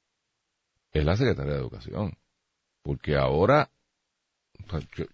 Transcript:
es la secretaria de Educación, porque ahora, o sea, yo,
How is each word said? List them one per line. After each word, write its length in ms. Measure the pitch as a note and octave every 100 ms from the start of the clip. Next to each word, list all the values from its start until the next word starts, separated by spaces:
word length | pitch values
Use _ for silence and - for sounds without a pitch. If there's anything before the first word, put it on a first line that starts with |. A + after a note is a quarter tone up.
| _ _ _ _ _ _ _ _ _
es 120 | D2+
la 120 | D2 G2+
secretaria 360 | C3 D#2 C#2
de 80 | C#2+
Educación, 540 | A#1+ - - - G#2 - _ _ _ _ _ _
porque 340 | C#2+ C#2 - C#2+
ahora, 520 | C2+ D2 G2+ D3 - _ _ _ _ _ _ _ _ - -
o 40 |
sea, 100 | D#2 C#2+ -
yo, 80 | -